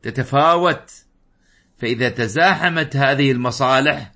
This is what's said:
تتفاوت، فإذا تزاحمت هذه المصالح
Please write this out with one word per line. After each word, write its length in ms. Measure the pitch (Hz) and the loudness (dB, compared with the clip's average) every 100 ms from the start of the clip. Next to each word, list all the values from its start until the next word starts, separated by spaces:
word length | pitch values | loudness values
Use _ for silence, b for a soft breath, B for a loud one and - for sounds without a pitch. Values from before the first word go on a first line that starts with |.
تتفاوت، 880 | 120 131 127 139 160 170 175 - - - _ _ _ _ _ _ _ _ | -8 -6 -2 2 2 4 2 -2 -8 -20 _ _ _ _ _ _ _ _
فإذا 320 | 117 117 123 | -4 -2 -2
تزاحمت 840 | 120 113 113 180 180 175 165 147 135 | -2 -4 2 2 2 -2 -2 -4 0
هذه 360 | 139 139 139 | 0 2 2
المصالح 800 | 123 123 - 127 131 143 - 117 | 0 -2 -2 0 2 2 -2 -10